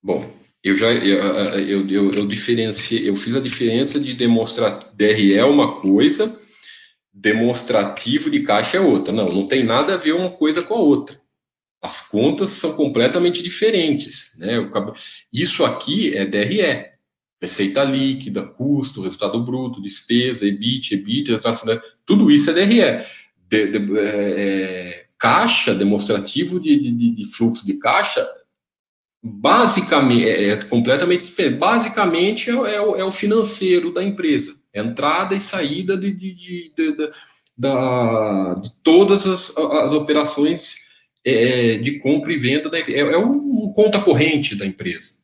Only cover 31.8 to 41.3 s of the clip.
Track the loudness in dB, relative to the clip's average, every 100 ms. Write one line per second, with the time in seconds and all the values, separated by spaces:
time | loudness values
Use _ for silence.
31.8 | 0 0 0 2 0 0 -2 -2 0 0
32.8 | 0 -2 -4 -2 0 2 0 -2 2 2
33.8 | 2 -4 -4 -2 0 0 -2 -16 _ -6
34.8 | -6 -2 -2 0 -2 -4 -4 -4 -4 -4
35.8 | -4 -2 -4 -6 -10 -14 -12 -12 -10 -4
36.8 | -2 -2 -6 -8 -20 _ _ -6 -2 0
37.8 | 0 0 0 0 0 -2 -2 -4 -8 _
38.8 | 6 6 8 4 2 -2 -4 -4 0 0
39.8 | 2 0 2 0 0 0 0 0 -6 -12
40.8 | -16 _ _ _ 0